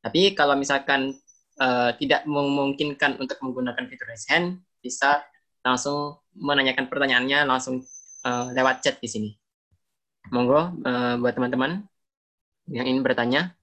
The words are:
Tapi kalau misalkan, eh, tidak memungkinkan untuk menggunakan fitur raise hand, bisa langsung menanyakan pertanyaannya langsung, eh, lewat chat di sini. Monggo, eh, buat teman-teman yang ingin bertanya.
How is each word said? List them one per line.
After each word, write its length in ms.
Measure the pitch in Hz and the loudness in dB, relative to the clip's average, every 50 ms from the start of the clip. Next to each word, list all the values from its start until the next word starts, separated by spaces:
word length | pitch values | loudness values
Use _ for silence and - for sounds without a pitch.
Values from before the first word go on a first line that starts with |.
| _ | _
Tapi 340 | 117 - 160 190 196 196 - | 0 2 4 4 4 4 4
kalau 160 | 147 143 143 | 2 4 4
misalkan, 640 | 139 139 139 143 135 - - 139 135 131 135 135 - _ _ _ _ _ _ _ - | 2 2 0 0 0 2 2 2 2 2 -2 -6 -10 _ _ _ _ _ _ _ 0
eh, 320 | 131 127 123 123 120 120 117 - | 0 2 2 4 2 2 0 0
tidak 300 | 151 139 147 139 - 156 | 2 2 2 2 2 -2
memungkinkan 880 | 147 143 143 139 143 143 139 139 139 139 147 147 139 - 151 143 131 - | -2 0 0 0 0 0 0 0 -2 -2 -4 -6 -2 0 0 -2 0 -2
untuk 240 | 131 131 - - 135 | -6 -8 -8 -8 -6
menggunakan 420 | 131 123 127 127 123 120 123 123 123 | -8 -6 -4 -4 -4 -4 -6 -8 -10
fitur 160 | 131 123 - | -12 -16 -16
raise 220 | - 117 113 - - | -16 -14 -14 -4 0
hand, 320 | 139 165 175 175 185 180 _ _ _ _ | 0 0 0 0 -4 -8 _ _ _ _
bisa 460 | _ 123 123 - 139 139 143 147 - - _ _ _ _ _ _ _ | _ -12 -6 0 2 2 2 2 0 -8 _ _ _ _ _ _ _
langsung 580 | 127 127 123 - 143 147 147 147 147 143 _ _ _ _ | 0 0 0 0 -4 -4 -4 -4 -6 -8 _ _ _ _
menanyakan 500 | - - 143 143 139 135 131 127 135 131 | -8 -2 0 2 2 2 2 0 -2 -4
pertanyaannya 640 | 131 - 139 139 135 127 123 123 135 139 147 147 139 | -4 -2 -2 0 2 2 2 2 2 2 2 2 2
langsung, 340 | 127 127 - 131 131 127 127 - - - - _ - - - | 2 0 0 -4 -6 -8 -8 -12 -20 -20 -20 _ -20 -8 -4
eh, 240 | 127 123 120 123 127 123 | -4 -2 -2 -4 -2 0
lewat 320 | 131 127 131 131 131 - | 2 2 2 2 2 -2
chat 140 | 143 - - - | -2 -2 -2 -8
di 60 | 117 | -8
sini. 220 | - 110 107 107 107 _ _ _ _ _ _ _ _ _ _ _ _ _ _ _ _ _ _ - | -6 -4 -6 -6 -8 _ _ _ _ _ _ _ _ _ _ _ _ _ _ _ _ _ _ -4
Monggo, 480 | 123 123 123 123 135 151 165 175 175 135 - | -2 0 2 4 4 4 4 0 -4 -6 -4
eh, 300 | 127 123 123 123 123 123 120 | -2 -2 0 0 0 0 0
buat 160 | 120 123 117 | 0 0 0
teman-teman 480 | 127 127 123 127 127 131 139 170 196 208 - _ _ _ _ _ _ _ _ _ _ _ _ _ _ _ | 0 -2 -2 0 0 0 0 -2 -4 -8 -12 _ _ _ _ _ _ _ _ _ _ _ _ _ _ _
yang 200 | - 147 - 127 | -10 -6 -4 -2
ingin 160 | 131 131 131 131 | 0 0 0 2
bertanya. 520 | 127 127 123 120 120 127 143 175 180 - _ | 0 0 0 0 0 2 0 0 -2 -6 _